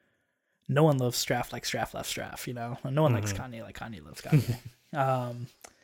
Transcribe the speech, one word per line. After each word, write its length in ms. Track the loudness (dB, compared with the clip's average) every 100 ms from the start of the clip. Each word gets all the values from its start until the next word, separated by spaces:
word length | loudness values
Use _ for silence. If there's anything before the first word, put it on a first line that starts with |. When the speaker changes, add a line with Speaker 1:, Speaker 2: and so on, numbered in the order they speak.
| _ _ _ _ _ _ 0
Speaker 1:
no 160 | 6
one 140 | 6 6
loves 260 | 2 0
Straff 280 | 0 0 -2
like 120 | -6
Straff 300 | -4 -2 -2
loves 180 | -4 -6
Straff, 340 | -6 -8 -8 -8
you 80 |
know? 240 | -6 -6 -6
No 180 | -2 4
one 100 | 4
likes 200 | 4 0
Speaker 2:
Mm-hmm. 100 | -4 -6
Speaker 1:
Kanye 80 | -10
like 160 | -12 -12
Kanye 260 | -12 -12
loves 160 | -14 -14
Kanye. 360 | 2 4 4 -4
Speaker 2:
<laughs> 40 | -8 -20 _
Speaker 1:
Um, 520 | 0 2 0 -2 -8 -12 _ -20 _